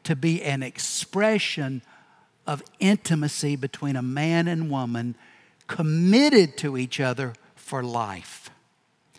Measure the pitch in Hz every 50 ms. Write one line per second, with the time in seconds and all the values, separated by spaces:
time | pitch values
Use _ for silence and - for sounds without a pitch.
0 | - - 160 131 151 165 165 170 - 143 139 131 131 127 - - - - - -
1 | - - - 196 208 220 220 196 - - - 156 139 131 135 123 - _ - -
2 | _ _ _ _ _ _ _ _ - - 147 139 - - _ - 196 190 214 -
3 | - - 170 151 147 147 - - 151 143 143 131 131 - - - 147 143 135 127
4 | 123 127 131 143 151 165 165 170 170 175 170 160 160 151 139 131 123 120 120 117
5 | 117 120 113 - - - - _ _ _ _ _ _ - - - 160 156 156 165
6 | 175 190 208 254 285 302 285 214 175 143 - - 156 143 135 127 127 123 - -
7 | 139 127 123 135 135 123 117 - _ _ _ - - - 143 131 123 120 117 117
8 | 110 101 95 85 - - - - - - - _ _ _ _ _ _ _ _ _
9 | _ _ _